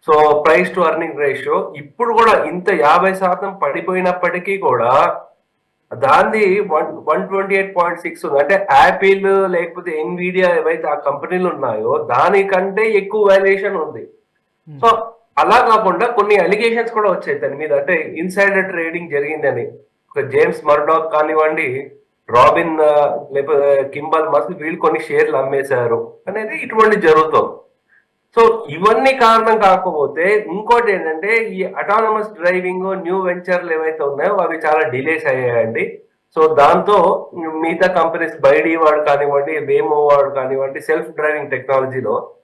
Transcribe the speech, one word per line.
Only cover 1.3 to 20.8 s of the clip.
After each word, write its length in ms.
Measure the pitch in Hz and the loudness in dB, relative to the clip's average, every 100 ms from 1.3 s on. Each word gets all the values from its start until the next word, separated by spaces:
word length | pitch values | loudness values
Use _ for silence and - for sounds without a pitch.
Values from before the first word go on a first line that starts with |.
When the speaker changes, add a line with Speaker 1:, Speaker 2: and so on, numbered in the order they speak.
| 123 143 175 190 143 | -2 -2 -4 -4 -12
Speaker 1:
ఇప్పుడు 360 | 147 - 233 | -20 -4 -2
కూడా 320 | 226 226 196 | 2 4 2
ఇంత 260 | 156 175 190 | -2 -4 -2
యాభై 440 | 175 147 170 185 | 0 2 2 2
శాతం 440 | 185 185 185 196 190 | 0 -2 -2 -6 -4
పడిపోయినప్పటికీ 960 | 147 175 170 185 180 180 175 180 185 196 | -4 -4 -4 -2 -2 0 -2 -4 -4 -2
కూడా 600 | 165 120 117 131 170 - - _ _ _ _ _ _ | 0 0 2 2 2 -2 -14 _ _ _ _ _ _
దాన్ని 680 | 117 131 151 214 214 196 202 | -2 2 4 2 2 2 0
వన్, 260 | 190 156 - | 0 -2 -2
వన్ 360 | - - 170 185 | -6 -2 -2 -2
ట్వంటీ 260 | 196 185 | -4 0
ఎయిట్ 220 | 196 190 175 | -2 0 -2
పాయింట్ 240 | 170 170 | -2 -4
సిక్స్ 260 | 170 165 170 | -10 -8 -2
ఉంది. 120 | 143 | 0
అంటే 280 | 143 196 - | 2 0 4
యాపిల్ 800 | 139 170 185 196 196 196 196 190 | 4 4 4 2 2 2 0 0
లేకపోతే 500 | 175 170 175 175 156 | -2 -4 -8 -8 -6
Nvidia 560 | 160 175 180 180 180 165 | -6 -6 -4 0 2 2
ఏవైతే 300 | 151 165 160 | 0 -2 -4
ఆ 60 | |
కంపెనీలు 540 | 143 143 135 160 180 180 | -4 -4 -4 -4 -2 -2
ఉన్నాయో 600 | 147 131 107 113 151 - | -2 -4 -2 -2 -2 0
దానికంటే 800 | 123 165 196 196 185 196 196 220 | 0 2 2 2 -2 -2 -2 0
ఎక్కువ 380 | 208 190 214 202 | 0 -2 0 4
వాల్యుయేషన్ 480 | 190 196 196 202 180 | 4 4 0 -2 -6
ఉంది. 320 | 147 113 - _ _ _ _ _ - | -8 -10 -18 _ _ _ _ _ -20
Speaker 2:
Hmm. 160 | 143 233 | 0 2
Speaker 1:
So 120 | - - - _ - | 2 -2 -14 _ -2
అలా 380 | 165 233 240 214 | 4 4 4 2
కాకుండా 300 | 185 175 240 | 2 0 0
కొన్ని 300 | 220 202 208 | 0 2 2
అలిగేషన్స్ 560 | 170 208 233 226 226 | 2 0 0 0 -2
కూడా 180 | 220 208 | 0 0
వచ్చాయి 280 | 175 160 135 | 0 -4 -4
దాని 180 | 139 143 | -4 -6
మీద, 160 | 156 | -2
అంటే 420 | 143 - 170 - 151 | -2 0 -2 -2 -8
ఇన్సైడర్ 520 | 185 190 196 196 190 | -6 0 2 2 -2
ట్రేడింగ్ 400 | 175 165 175 170 | -6 -6 -8 -6
జరిగిందని. 560 | 143 147 156 143 120 110 - _ _ _ | -4 -4 -2 -2 -2 -8 -12 _ _ _
ఒక 100 | 143 | -8
జేమ్స్ 440 | 120 135 151 - | -2 0 0 -2
మర్డాక్ 480 | 147 147 | 0 0